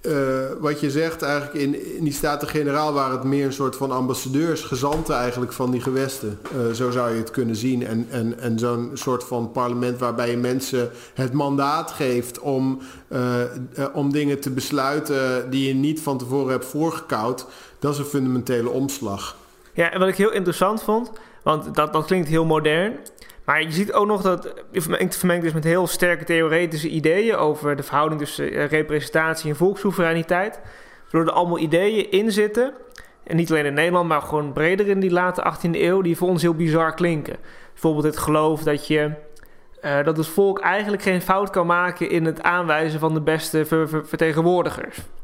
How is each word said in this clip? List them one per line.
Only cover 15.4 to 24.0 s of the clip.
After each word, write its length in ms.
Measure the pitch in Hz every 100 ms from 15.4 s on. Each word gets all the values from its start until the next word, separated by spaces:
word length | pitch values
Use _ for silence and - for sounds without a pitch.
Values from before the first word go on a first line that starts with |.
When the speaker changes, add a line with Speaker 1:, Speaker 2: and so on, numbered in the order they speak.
| 123
Speaker 1:
die 180 | 131 135
je 60 |
niet 260 | 135 143 156
van 180 | 147 135
tevoren 320 | 123 135 131
hebt 120 | 127
voorgekoud, 840 | 127 147 160 - - 113 113 123 - - - -
dat 140 | 139
is 60 | 143
een 60 |
fundamentele 640 | 139 135 131 127 120 123 117
omslag. 680 | 123 139 139 110 98 - - - - -
Speaker 2:
Ja, 180 | - 170
en 60 | 190
wat 80 | 190
ik 80 | 190
heel 160 | 202
interessant 500 | 202 180 160 185 220
vond, 280 | - 220 240 - - -
want 320 | - 156 151
dat, 180 | 147 151
dat 120 | 156
klinkt 240 | 151 185 156
heel 160 | 160
modern, 520 | 160 156 151 156 196 269 - - - -
maar 180 | - 147
je 80 | 160
ziet 220 | 160 208
ook 140 | -